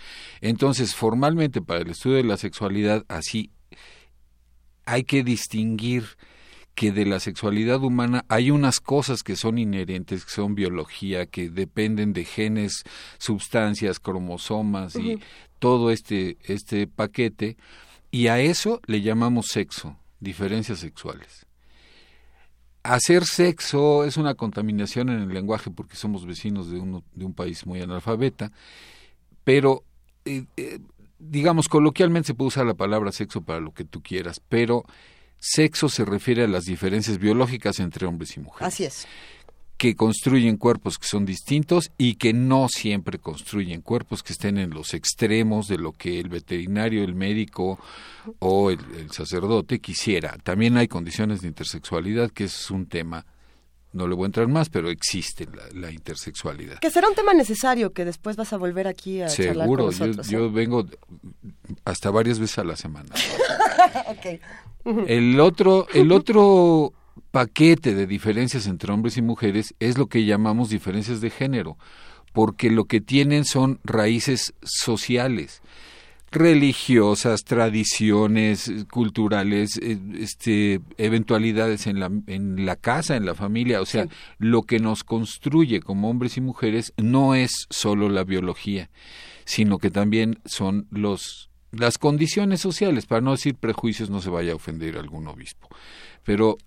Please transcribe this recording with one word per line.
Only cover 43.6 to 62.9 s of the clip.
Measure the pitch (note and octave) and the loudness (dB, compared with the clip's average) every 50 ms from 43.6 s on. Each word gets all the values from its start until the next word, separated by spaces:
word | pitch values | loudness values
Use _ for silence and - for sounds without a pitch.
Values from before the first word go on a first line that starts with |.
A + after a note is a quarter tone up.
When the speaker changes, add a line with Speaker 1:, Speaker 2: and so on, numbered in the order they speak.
| G2 F2 E2+ E2 - | -4 -4 -6 -8 -6
Speaker 1:
cuerpos | - A2+ A#2+ - - - - - | -4 -4 -4 -4 -4 -10 -10 -10
que | - - | -10 -10
estén | - - G#2 G2+ | -6 -2 -2 0
en | G2+ F#2+ E2+ | 0 -2 -4
los | D#2 D2+ D2+ - - | -6 -8 -10 -8 -8
extremos | E2+ - - - - B2 G#2 G#2+ A2+ A2+ A2 G#2+ G#2+ G#2 | -6 -4 -4 -2 0 0 2 2 2 2 2 0 0 -2
de | G2+ G2+ E2 | -2 -4 -4
lo | E2+ D#2+ - | -4 -6 -8
que | - - F2 F2 F2 | -8 -6 -6 -4 -4
el | F2 F#2 | -6 -6
veterinario, | F2 E2+ D#2+ - F#2 F2 F2 F2+ G2+ G#2 A2 A2+ A2 G#2+ G2+ | -8 -10 -8 -6 -6 -6 -4 -4 -2 -2 -2 0 0 -2 -2
el | F#2 F2+ | -2 -4
médico | F#2 F#2+ G2 G#2 A2 A2 - - - F#2 F#2 F#2+ - - - - - - - - - - - - - | -4 -4 -2 -2 -2 -4 -4 -4 -4 -4 -4 -4 -6 -10 -18 -20 -20 -20 -20 -20 -20 -18 -18 -10 -2
o | - F#2 F#2+ G2 G2+ G2 | 0 2 4 4 4 2
el, | F#2 E2 - - - | 2 -2 -4 -10 -14
el | E2 D#2+ D2+ | -14 -14 -12
sacerdote | - - D#2+ D#2 F2 F2+ F2 G2+ A2+ A2 E2+ - B2+ A#2 | -10 -10 -8 -6 -4 -4 -2 0 0 0 0 0 -4 -6
quisiera. | - - F#2 - - - G2+ E2+ D#2 D2 - - - | -6 -6 -8 -6 -2 0 0 0 -2 -4 -8 -8 -6
También | - F2+ G2 A2+ A#2 A#2+ | -4 0 2 4 4 4
hay | A#2+ A#2+ | 4 4
condiciones | A2 - F2 E2+ E2+ E2 - A2 G#2+ G#2+ F#2+ F#2 | 2 0 -4 -8 -6 -6 -4 -2 -2 -2 -4 -6
de | E2+ | -8
intersexualidad, | D2+ - D#2 - - E2 - - - E2+ E2 F#2+ G#2+ A#2 A#2+ A2+ | -10 -10 -10 -10 -10 -10 -8 -6 -6 -4 -4 -2 -2 -2 -2 -2
que | - - G#2+ | -2 -4 -6
es | F#2 - - - - | -6 -6 -8 -10 -6
un | G2 F#2+ F#2 | -6 -6 -6
tema, | - - E2+ E2 E2 E2+ - - - - _ _ - _ _ _ _ _ _ _ _ - | -6 -6 -8 -8 -8 -10 -12 -14 -16 -20 _ _ -20 _ _ _ _ _ _ _ _ -8
no | F#2 F2+ | -6 -4
le | F2 F2+ | -2 -2
voy | F2 F#2+ | -2 -2
a | |
entrar | G2 F#2+ A2 A#2 | -2 0 0 0
más, | A#2 C#3 D#3+ D#3 - | 2 2 2 0 0
pero | - F#2+ D#2+ E2+ | -2 -2 -2 -4
existe | E2+ D#2+ - - - F#2+ E2 - - - F2 | -4 -4 -4 -4 -4 -4 -6 -8 -10 -12 -12
la, | D2 - - - C2 C#2+ F#2 F2+ E2 | -14 -14 -16 -18 -16 -16 -14 -14 -14
la | |
intersexualidad. | D#2+ D#2+ - - D#2+ - - - D2+ - - D#2+ C#2+ D2 - - - - | -14 -14 -12 -14 -12 -12 -12 -14 -12 -10 -8 -8 -8 -10 -12 -16 -8 -4
Speaker 2:
Que | - D#4+ - | -2 0 2
será | F4 F#4 G#4+ | 4 4 4
un | G4+ | 2
tema | A4 G4+ G#4 G4 | 2 2 4 6
necesario | E4 C4 G3+ A3 G#3 - C4 B3+ A#3+ A3+ F#3+ - | 6 4 4 0 -2 0 0 0 0 0 -4 -4
que | - F3 | -6 -6
después | F3 E3+ - - G#3+ G#3+ | -6 -8 -8 -8 -8 -8
vas | G3 A3 G#3 A3 | -8 -8 -6 -6
a | G3 | -6
volver | F3+ F3+ F3 F#3 F#3+ | -4 -4 -4 -4 -4
aquí | F#3+ F#3 - - G3 F#3+ F#3+ F3+ | -4 -6 -8 -10 -8 -6 -6 -4
a | |
charlar | E3 D3 - F#2+ F2+ F2 E2 - | -4 -2 0 0 0 0 0 0
Speaker 1:
Seguro, | A2 C3 C3 A#2+ G2+ | 2 2 2 2 0
Speaker 2:
con | F2+ F#2 | 0 0
nosotros, | G2+ A2 A2+ G2+ - G#2 | -2 -2 -2 -4 -4 -4
Speaker 1:
yo, | G#2 A2+ | -2 0
Speaker 2:
¿eh? | A#2 | 0
Speaker 1:
yo | A2+ G#2+ | 0 0
vengo | A2 A#2 A#2 A#2+ A#2+ G#2+ F2 - - - - F2 - - - - - - G2+ - - - - G2+ - - | 0 0 0 0 0 -2 -2 -6 -18 -20 -20 -20 -20 -20 -20 -20 -18 -20 -20 -20 -18 -16 -16 -14 -8 -6
hasta | - F#2 - - G2+ G2+ | -4 -4 -2 0 2 2
varias | A2 A2+ A#2 B2 A2 | 4 4 2 2 0
veces | A2 G#2+ - - | -2 -4 -4 -4
a | G#2 | -4
la | E2 D#2+ | -6 -6
semana. | - - D#2+ | -8 -10 -12